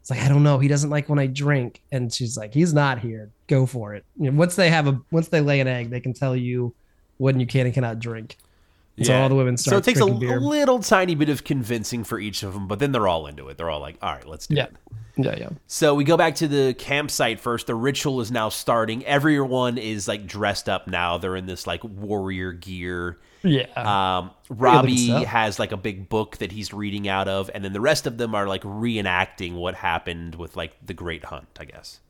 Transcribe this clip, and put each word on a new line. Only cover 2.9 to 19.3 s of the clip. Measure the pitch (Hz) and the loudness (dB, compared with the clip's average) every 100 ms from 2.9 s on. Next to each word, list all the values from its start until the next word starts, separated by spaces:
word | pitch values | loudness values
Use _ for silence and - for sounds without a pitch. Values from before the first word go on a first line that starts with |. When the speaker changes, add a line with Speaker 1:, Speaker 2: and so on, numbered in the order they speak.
| 120 | 0
Speaker 1:
here. | 117 110 107 _ - | -6 -8 -14 _ 0
Go | 135 127 | 2 2
for | 127 104 104 | -2 -8 -12
it." | _ - | _ -4
You | 139 | 0
know, | 143 | 4
once | 175 180 | 4 4
they | 170 | 4
have | 160 143 | 6 4
a, | 135 - | 0 0
once | 165 160 | -2 2
they | 165 | 2
lay | 143 139 | 4 2
an | 131 | 2
egg, | 123 117 | -2 -4
they | 123 | -6
can | 127 | -6
tell | 120 135 127 | -2 -2 0
you | 123 123 120 - _ _ _ _ | -2 -2 -4 -6 _ _ _ _
when | 131 131 | 2 2
you | 123 | 2
can | 135 127 | 2 2
and | |
cannot | 127 120 113 | 0 -2 -4
drink. | 117 113 110 - _ _ _ _ _ - | -8 -10 -12 -20 _ _ _ _ _ -2
And | 120 | 2
so | |
Speaker 2:
Yeah. | 131 | 4
Speaker 1:
all | 135 | 4
the | 135 | 4
women | 127 120 | 4 2
Speaker 2:
So | - | 4
Speaker 1:
start | 127 | 4
Speaker 2:
it | 175 | 4
takes | 190 | 4
a | 202 | 4
Speaker 1:
drinking | 117 123 | 4 0
beer. | - | 0
Speaker 2:
little | 285 302 277 254 | 0 2 4 2
tiny | 196 196 185 156 | 4 4 4 2
bit | 147 | 0
of | 139 | 0
convincing | - 139 110 117 101 120 | -2 -2 -2 -4 -4 -6
for | 107 110 | -6 -6
each | 104 92 | -6 -6
of | 101 | -8
them, | 98 95 | -8 -6
but | 101 | -2
then | 143 | 0
they're | 131 98 | 2 2
all | 82 73 | 2 -4
into | 73 67 | -14 -16
it. | 71 | -8
They're | 82 | -6
all | 76 | -6
like, | 71 85 | -8 -8
"All | 95 | -8
right, | 73 73 | -8 -12
let's | 78 - | -16 -2
do | 143 | -2
Speaker 1:
Yeah. | 123 | -2
Speaker 2:
it." | - - 110 - - | -10 -18 -18 -10 -2
Speaker 1:
Yeah, | 131 - | -2 -2
yeah. | - 156 _ | -10 -14 _
Speaker 2:
So | - 156 143 | 0 2 4
we | |
go | 139 165 | 4 4
back | 165 - | 4 0
to | 156 | 0
the | 143 135 123 | 2 2 0
campsite | - 143 147 - 127 110 | -4 -4 -2 -2 -2 -2
first. | 120 117 - | -4 -4 -4
The | |
ritual | 117 131 139 151 131 | -2 -2 0 -2 -2
is | 110 | -2
now | 123 110 | -2 -2
starting. | - - 117 110 113 | -4 0 2 2 -4
Everyone | 131 143 156 | 0 2 4